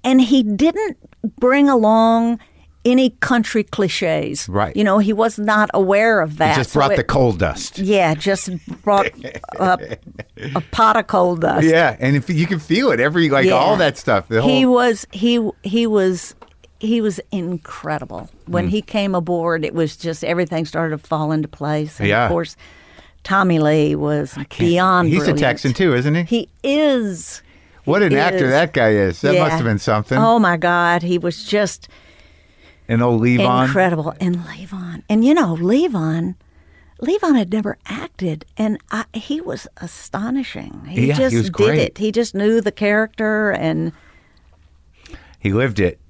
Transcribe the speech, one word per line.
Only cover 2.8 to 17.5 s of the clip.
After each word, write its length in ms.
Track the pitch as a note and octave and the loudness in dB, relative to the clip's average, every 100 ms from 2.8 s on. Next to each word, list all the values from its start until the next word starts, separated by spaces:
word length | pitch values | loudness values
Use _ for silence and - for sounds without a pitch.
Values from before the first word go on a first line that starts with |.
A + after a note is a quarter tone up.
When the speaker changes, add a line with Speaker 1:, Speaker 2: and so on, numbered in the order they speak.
| A#3 | 0
Speaker 1:
any 240 | B3+ C4 - | 2 2 -2
country 440 | - A#3+ A3 A3 | -2 0 0 -2
cliches. 840 | G#3 - F#3+ - F3 D#3 - C#3 - | -4 -2 -2 -2 -2 -2 -4 -8 -4
Speaker 2:
Right. 280 | G2 G2+ G3 | -2 -2 0
Speaker 1:
You 80 | G#3 | 2
know, 140 | G3+ | 2
he 120 | G3+ | 2
was 240 | G#3 A3+ A3 | 0 0 0
not 320 | G#3 G#3+ G#3+ | 0 0 2
aware 480 | G3 F#3+ G3+ A3+ G#3+ | 0 2 4 4 2
of 160 | D#3+ D3+ | 0 0
that. 140 | D#3 D3 | 0 2
Speaker 2:
He 60 | |
just 100 | A#2+ | 0
Speaker 1:
So 80 | D3+ | 0
Speaker 2:
brought 120 | C#3 | 2
Speaker 1:
it 20 | F#3 | 2
Speaker 2:
the 60 | |
coal 300 | - C#3 B2 | 0 2 2
dust. 440 | F2+ E2 - - - | 2 -2 -4 -12 -6
Speaker 1:
Yeah, 380 | F#3+ G3+ E3+ D#3 | 0 2 2 0
just 340 | G3 F#3+ - F3+ - - | -2 -4 -6 -10 -12 -8
brought 240 | G#3 G3 - | 0 0 0
Speaker 2:
<laughs> 520 | - C3 - - - | -6 -16 -16 -16 -4
Speaker 1:
a, 380 | F#3 F3+ - - - - - - C#3 C#3 | 0 0 -4 -14 -16 -18 -18 -14 -8 -8
a 60 | - | -6
pot 240 | - A3 A3 | 2 2 2
of 120 | - | 0
coal 280 | G3 F3+ E3+ | 0 0 0
dust. 300 | E3 - D#3+ | 0 2 4
Speaker 2:
Yeah, 300 | D#3+ D3+ A2+ | 4 2 0
and 160 | B2+ C#3+ | 0 0
if 140 | - | 0
you 180 | D#3+ E3+ | -2 0
can 120 | F3 | -2
feel 320 | - F#3 C4 | 0 0 2
it, 80 | A#2+ | 2
every, 280 | C3+ E3+ D#3+ | 2 2 2
like, 160 | C#3 F#3 | 4 4
Speaker 1:
Yeah. 80 | D#3 | 4
Speaker 2:
all 200 | D#3+ G#3 | 2 2
that 200 | D#3 - | 0 0
stuff, 300 | - G2+ - | 0 0 0
the 120 | A2+ | 0
Speaker 1:
He 200 | A#2 C4 | 2 2
Speaker 2:
whole 100 | C4 | 4
Speaker 1:
was, 320 | B3 B3 G#3+ - | 4 2 0 -8
he, 340 | F#3+ A#3 A#3+ G#3+ - | -2 0 2 -2 -6
he 220 | G3+ A3 A#3 | -4 -2 2
was, 460 | G#3 F#3+ F3+ - - - _ _ _ | 2 2 -2 -8 -18 -20 _ _ _
he 220 | A3 A#3 | -2 0
was 180 | G#3+ E3+ - | 0 -4 -8
incredible. 1000 | G3 E3+ | -6 -6